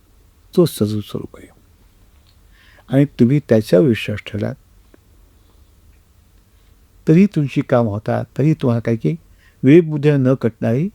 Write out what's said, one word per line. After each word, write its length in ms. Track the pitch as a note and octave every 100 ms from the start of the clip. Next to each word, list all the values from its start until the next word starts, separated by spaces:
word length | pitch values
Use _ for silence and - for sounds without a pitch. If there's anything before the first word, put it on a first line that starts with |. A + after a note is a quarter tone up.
| _ _ _ _ _ -
तो 80 | E3
सद्गुरू 360 | - G#2 G#2+
स्वरूप 360 | - - - -
आहे. 100 | - _ _ _ _ _ _ _ _ _ _ _ _ - _
आणि 160 | C3 D3
तुम्ही 340 | - A#2+ D3 -
त्याच्यावर 360 | A2+ - F3 D#3+
विश्वास 340 | G#2+ - G#2 -
ठेवलात, 280 | G#2+ A2+ C3+ _ _ _ _ _ _ _ _ _ _ _ _ _ _ _ _ _ _ _ _ _ _ _ _ -
तरी 180 | D#3+ G3+
तुमची 360 | - C#3 -
काम 240 | B2+ B2 A#2
होतात, 400 | G2+ - A2+ A#2 -
तरी 160 | D3
तुम्हाला 260 | D#3 C3 A#2
काही 180 | A2+ A#2
काही 180 | D#3 E3 _ _ _ _
विवेकबुद्ध्या 540 | C3 D#3+ D#3+ D3+ C#3+ C#3+
न 160 | B2+
कटणारी 560 | C3 A#2 - A#2+ A#2+ F#3+